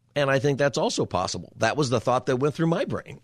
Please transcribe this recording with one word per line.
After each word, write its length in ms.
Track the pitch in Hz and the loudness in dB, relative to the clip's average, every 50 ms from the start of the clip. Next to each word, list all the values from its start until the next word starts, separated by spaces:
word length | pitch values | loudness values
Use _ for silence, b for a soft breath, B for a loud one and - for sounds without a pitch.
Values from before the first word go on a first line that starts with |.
| _ _ - | _ _ -2
And 140 | 147 143 135 | -2 2 2
I 100 | 135 135 | 2 2
think 180 | 113 147 143 123 | 4 2 2 2
that's 200 | 143 143 - 156 | 2 2 2 0
also 280 | 165 240 - - 127 | 0 0 0 -2 -2
possible. 480 | - - 90 92 95 - 90 82 - - - | 0 0 -2 -2 -2 -4 -6 -10 -10 -6 0
That 200 | 113 113 107 127 | 0 0 2 2
was 120 | 151 123 | 0 0
the 120 | 123 113 | 0 0
thought 240 | - - 123 127 120 | 2 2 0 0 2
that 120 | - 135 123 | 0 0 0
went 160 | 139 151 - | 0 -2 0
through 140 | - 165 165 | 0 0 0
my 160 | 165 190 277 | 0 0 -2
brain, 380 | 226 123 90 - - - - | -4 -6 -8 -8 -10 -16 -16